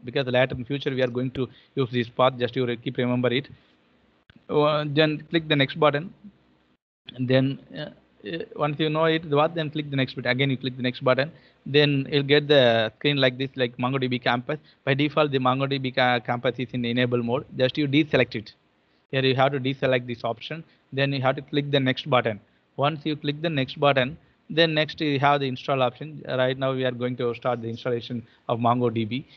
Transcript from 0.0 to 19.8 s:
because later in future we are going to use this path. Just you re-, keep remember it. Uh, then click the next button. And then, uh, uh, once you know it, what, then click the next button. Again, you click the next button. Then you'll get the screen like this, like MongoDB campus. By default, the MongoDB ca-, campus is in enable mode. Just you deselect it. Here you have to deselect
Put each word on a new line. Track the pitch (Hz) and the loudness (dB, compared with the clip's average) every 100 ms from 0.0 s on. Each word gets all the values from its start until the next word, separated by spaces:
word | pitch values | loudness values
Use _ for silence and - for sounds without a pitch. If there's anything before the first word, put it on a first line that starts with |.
because | 127 143 127 | -6 -4 0
later | 123 131 131 | 2 2 -2
in | |
future | 117 139 143 | -6 -4 -4
we | 127 | -2
are | 127 | -2
going | 123 127 | -2 -4
to | 135 123 - _ 139 | -4 -8 -8 _ -4
use | 120 | -2
this | 123 117 | -2 -2
path. | - 131 127 | 2 2 2
Just | 117 131 | -4 -2
you | 120 | -2
re-, | 120 | -2
keep | 135 131 | -4 -2
remember | 123 123 123 | 0 2 2
it. | 123 - - _ _ _ _ _ _ _ - - | 0 -4 -20 _ _ _ _ _ _ _ -20 -2
Uh, | 147 147 151 151 | 2 2 2 0
then | 143 156 151 - | 2 2 0 -4
click | 165 156 | -4 0
the | |
next | 147 135 165 | 2 2 4
button. | 151 143 185 - - _ _ _ _ _ _ _ - | 4 2 -6 -16 -20 _ _ _ _ _ _ _ -18
And | 127 127 | -6 2
then, | 131 135 131 - 156 | 2 2 -4 -12 -14
uh, | 151 - _ _ - | -14 -16 _ _ -10
uh, | 165 - - | -10 -10 -4
once | 147 147 | -2 0
you | 156 | 0
know | 156 | 2
it, | 160 160 165 | 2 0 0
what, | 143 160 | 2 2
then | 170 151 | 0 -6
click | 151 147 | -6 -4
the | 135 | -2
next | 127 | -2
button. | 139 120 | -2 -2
Again, | 123 139 | 0 0
you | 127 | 0
click | 131 127 | -4 -4
the | |
next | 123 - | -6 0
button. | 131 127 156 - _ _ | 0 2 0 -8 _ _
Then | - 143 147 143 135 | 0 4 4 2 0
you'll | 143 | 0
get | 139 147 143 | 4 4 6
the | 143 123 113 110 - | 6 6 4 0 -2
screen | 147 143 | 0 2
like | 131 123 | 2 0
this, | 135 | -8
like | 135 123 120 | -4 -4 -2
MongoDB | 123 135 131 123 | -2 -2 -2 -2
campus. | 131 123 120 151 _ _ | 0 0 -2 -8 _ _
By | 131 | -2
default, | 135 147 160 151 | 0 2 2 2
the | 135 | 2
MongoDB | 127 131 139 135 131 | 2 0 -2 -2 -2
ca-, | 127 123 120 | 0 2 2
campus | 120 120 127 123 | -2 -2 -2 -4
is | 123 | -6
in | 127 | -4
enable | 117 120 123 123 | -2 0 0 0
mode. | 117 135 - - | -2 -4 -4 -2
Just | 131 156 | 0 0
you | 143 | 2
deselect | 143 147 135 120 | 2 2 2 2
it. | 113 - _ _ _ _ _ - | -2 -10 _ _ _ _ _ -6
Here | 135 | 0
you | 131 131 | 0 2
have | 135 | 2
to | 143 | 2
deselect | 127 139 | -4 -2